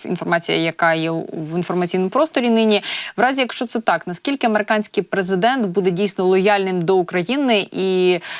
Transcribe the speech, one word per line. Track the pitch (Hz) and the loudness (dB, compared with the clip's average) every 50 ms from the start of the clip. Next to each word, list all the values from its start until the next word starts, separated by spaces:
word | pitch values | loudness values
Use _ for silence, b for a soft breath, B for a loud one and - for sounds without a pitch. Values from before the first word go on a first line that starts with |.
| - | -6
інформація, | - 180 170 165 175 170 170 170 - 170 160 | -8 -6 -6 -2 -2 -2 -2 0 0 -2 0
яка | 165 165 160 - 170 165 165 | 0 -2 -2 0 2 2 2
є | 160 160 165 | 2 0 -2
у, | 165 165 - - - | -2 -4 -6 -8 -10
в | - 156 151 165 | -10 -8 -6 -4
інформаційному | 180 170 - 170 180 180 175 - 185 185 190 | -4 -4 -2 -2 -2 -2 -2 0 -2 -2 0
просторі | - 262 320 311 - 285 240 240 | 0 0 0 0 0 0 0 2
нині. | 226 226 226 214 208 196 B B B B B B B | 2 4 4 4 4 2 B B B B B B B
В | - | 0
разі, | 240 262 277 269 | 2 2 2 0
якщо | 254 233 - - 254 | -2 -2 -2 -6 -6
це | 233 - 233 | -4 -6 -4
так, | 220 - 175 165 - | 0 0 0 0 -2
наскільки | 185 175 - - 285 285 269 - | -6 -10 -6 -4 -4 -4 0 0
американський | 233 214 208 208 - 220 214 208 - - 208 180 | 2 2 2 0 0 0 -2 -2 -2 -4 -4 -4
президент | - - 190 185 180 190 180 196 233 262 269 220 | -2 -2 -2 -2 0 0 2 2 2 2 2 -2
буде | 190 175 202 185 190 | 0 0 0 0 0
дійсно | 180 170 208 196 - - 185 | 0 2 0 -2 0 0 2
лояльним | 185 190 190 185 208 208 202 190 190 185 180 170 | 4 4 4 4 4 2 2 0 0 -2 -2 0
до | 165 190 | 2 2
України | 185 175 - - 180 175 - 247 294 285 254 226 202 - - - | 2 2 0 -2 -4 -2 0 -2 0 2 2 2 2 0 -2 -4
і, | - 190 190 185 185 180 180 180 170 B B B B | -2 0 0 2 2 2 2 2 0 B B B B